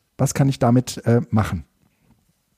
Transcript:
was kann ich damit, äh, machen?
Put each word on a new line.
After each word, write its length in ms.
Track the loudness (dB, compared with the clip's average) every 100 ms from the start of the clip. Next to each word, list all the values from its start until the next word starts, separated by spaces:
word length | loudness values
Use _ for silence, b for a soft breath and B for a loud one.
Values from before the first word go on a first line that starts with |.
| _ -4
was 160 | -2
kann 160 | 0 0
ich 100 | 0
damit, 400 | 2 2 0 -4 0
äh, 140 | 0 0
machen? 340 | -2 -2 -6 -10 _ _ _ _ _ _ _ _